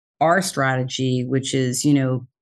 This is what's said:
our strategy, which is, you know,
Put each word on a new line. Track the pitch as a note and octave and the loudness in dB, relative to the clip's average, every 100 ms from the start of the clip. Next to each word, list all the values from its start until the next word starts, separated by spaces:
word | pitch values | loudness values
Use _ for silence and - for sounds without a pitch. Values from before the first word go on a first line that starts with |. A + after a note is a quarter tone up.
| _ - | _ -2
our | D#3 F#3 | 2 2
strategy, | F#3 - C3+ C3 B2+ - C3 B2+ | 0 -2 0 0 -2 -2 -2 -2
which | B2 C3+ C3 | -2 -2 -2
is, | C3+ C3 B2 D3 | -2 0 0 2
you | |
know, | C#3 C3 B2+ B2+ _ | 2 2 -2 -6 _